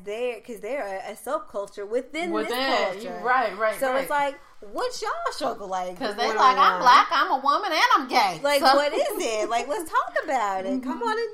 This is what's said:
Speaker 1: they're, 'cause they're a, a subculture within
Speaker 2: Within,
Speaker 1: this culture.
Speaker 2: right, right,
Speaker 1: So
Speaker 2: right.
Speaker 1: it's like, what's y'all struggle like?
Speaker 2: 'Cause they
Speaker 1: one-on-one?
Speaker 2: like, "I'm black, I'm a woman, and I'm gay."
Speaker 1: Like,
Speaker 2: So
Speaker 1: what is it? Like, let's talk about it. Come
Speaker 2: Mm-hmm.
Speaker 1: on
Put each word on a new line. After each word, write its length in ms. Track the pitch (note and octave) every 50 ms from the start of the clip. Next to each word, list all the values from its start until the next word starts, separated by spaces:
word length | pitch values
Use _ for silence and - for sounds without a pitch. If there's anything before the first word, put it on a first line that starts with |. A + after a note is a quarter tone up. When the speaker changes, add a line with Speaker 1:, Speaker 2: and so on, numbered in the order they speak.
| F#3
Speaker 1:
they're, 380 | G3+ G#3 A#3 B3 B3 A#3 G3+
'cause 180 | - B3+ A3+ F#3+
they're 260 | G3+ G#3+ C#4 C#4+ G#3
a, 260 | G3 F#3+ F#3+ - -
a 40 | A3
subculture 720 | - - A#3+ D4 D#4+ D#4+ - - G3+ G3+ - - G#3 G3+
within 440 | G#3 A3+ C4 B3+ - - D#4+ F4 E4+
Speaker 2:
Within, 180 | E4 - - A#3+ A#3+
Speaker 1:
this 460 | B3+ C4+ C4+ B3+ G#3 G3 F#3+ F#3 G3+ A#3+
culture. 160 | - - F3+ G3+
Speaker 2:
right, 340 | B3 B3+ C4 A#3 G3+ F#3
right, 220 | G#3 A3 A3 G#3 -
Speaker 1:
So 120 | C4+ C4 C4
Speaker 2:
right. 80 | C4+
Speaker 1:
it's 80 | C4+ C#4+
like, 280 | D4 C#4+ C#4+ C#4 C#4 - - - - -
what's 420 | G#3+ G3+ A3 E4 A#4+ B4 - -
y'all 100 | - G#4+ D5+ E5+ E5+ B4
struggle 360 | - - D4 B3 A3 - G3+ F#3
like? 280 | F#3+ F#3 F3+ F3+ F3+
Speaker 2:
'Cause 180 | - B3+ G#3+ G3+
they 120 | A#3 A#3+
Speaker 1:
one-on-one? 80 | A#3+ G#3+
Speaker 2:
like, 220 | C4+ C#4 C4 C4
"I'm 240 | C4+ D4 - - -
black, 260 | - B3 C4 D4+ D#4+ -
I'm 200 | E4+ C#4 D#4 F#4
a 80 | D4+ C4
woman, 320 | C4+ C#4 D4 F4+ G#4 F#4
and 100 | D#4 E4+ A4+ B4+ A4+
I'm 120 | F4 C4 -
gay." 320 | - B3 G#3+ F#3 E3+ D#3 C#4
Speaker 1:
Like, 160 | C#4+ D4 C#4
Speaker 2:
So 160 | D4+ C4 C#4
Speaker 1:
what 180 | C#4 D4 D4 E4
is 300 | B4 F5 - G4+ F4+ E4+
it? 240 | A#3 A3 G#3+ G#3+ G#3
Like, 200 | A#3 A#3+ B3 C4+
let's 200 | D4 - D#4+ -
talk 240 | - C5+ D5+ F5 - D5 G#4
about 400 | D#4 C4+ A#3+ G#3+ G3+ F#3+ F#3+ F#3+
it. 180 | - C4 C4 B3+
Come 160 | C4 - -
Speaker 2:
Mm-hmm. 80 | A#4
Speaker 1:
on 100 | A4 A4 A4+ A#4 G#4